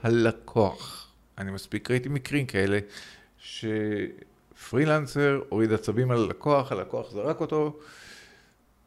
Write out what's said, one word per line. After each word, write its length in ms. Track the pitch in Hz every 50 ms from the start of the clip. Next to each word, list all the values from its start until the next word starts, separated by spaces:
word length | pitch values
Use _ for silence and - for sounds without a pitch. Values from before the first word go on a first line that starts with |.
| -
הלקוח. 1080 | 117 117 117 113 113 110 - - - - 120 107 95 - - - - - - - - _ _ _ _ _ -
אני 120 | 98 98
מספיק 400 | 95 95 - - - 104 - -
ראיתי 180 | 123 127 127 135
מקרים 380 | 147 139 131 - 147 147 135
כאלה, 320 | 127 - 101 95 98 101 104 101 - - - - - - - - _ _ _
שפרילנסר 2000 | - - - - - 110 107 107 107 107 107 101 98 - - - - - _ _ _ - - - - - - 123 151 156 151 156 147 127 - 143 143 143 139 139 - -
הוריד 240 | - 107 113 110 110
עצבים 380 | 104 - - 104 117 127 127
על 80 | 123 120
הלקוח, 540 | 110 92 - - - 151 147 139 127 127 127
הלקוח 380 | 95 92 - - 120 113 -
זרק 300 | - 101 104 143 160 160
אותו, 380 | 165 151 156 156 151 151 147 151 - - - - - - - - - - - - _ _ _ _ _ _ _ _ _